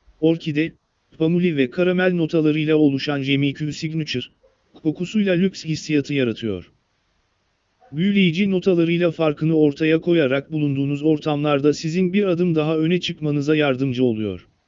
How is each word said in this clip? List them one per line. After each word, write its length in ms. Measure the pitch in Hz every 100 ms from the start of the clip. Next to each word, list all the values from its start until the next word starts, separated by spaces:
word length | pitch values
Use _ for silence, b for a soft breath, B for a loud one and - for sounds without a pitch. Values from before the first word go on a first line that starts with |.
| _ -
orkide, 520 | 156 165 165 147 165 - _ _ _ -
pamuli 400 | 160 175 180 147
ve 120 | 127
karamel 440 | 147 180 180 185
notalarıyla 600 | 175 156 170 156 151 151 156
oluşan 460 | 151 135 - 143
Jamie 320 | 135 139 143
Q 200 | 139 151
Signature, 520 | 139 160 160 151 123 - _ _ _ _
kokusuyla 600 | - 160 151 175 220 196
lüks 320 | 175 190 - 160
hissiyatı 480 | 151 - 151 139
yaratıyor. 580 | 143 123 107 113 92 - _ _ _ _ _ _ _ _ _ _ _ _
Büyüleyici 600 | 143 190 202 185 160 202
notalarıyla 600 | 185 190 175 165 170 175
farkını 420 | 165 160 147 156
ortaya 480 | 160 151 143 156 160
koyarak 500 | 175 170 135 139 139
bulunduğunuz 520 | 156 147 135 139 143
ortamlarda 720 | 151 156 156 147 147 143 147
sizin 400 | 143 160 170 185
bir 100 | 190
adım 320 | 196 170 180 160
daha 220 | 151 160
öne 220 | 160 180
çıkmanıza 560 | - 170 151 147 143 156
yardımcı 480 | 147 127 135 123
oluyor. 440 | 127 110 107 90 - _